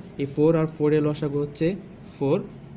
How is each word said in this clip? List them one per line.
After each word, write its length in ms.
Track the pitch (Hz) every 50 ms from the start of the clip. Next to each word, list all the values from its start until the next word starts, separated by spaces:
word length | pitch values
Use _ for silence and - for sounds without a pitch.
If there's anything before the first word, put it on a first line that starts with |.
| - - -
এই 80 | - 139
ফোর 300 | 135 - 147 151 160 165
আর 120 | 160 160
ফোর 260 | 156 160 - 147 151 151
এর 100 | 156 151
লসাগু 360 | 151 147 147 151 143 143 143
হচ্ছে 360 | 143 143 - - 160 170 202 - - - - - - - - -
ফোর। 240 | 139 135 156 202 - - - - - - -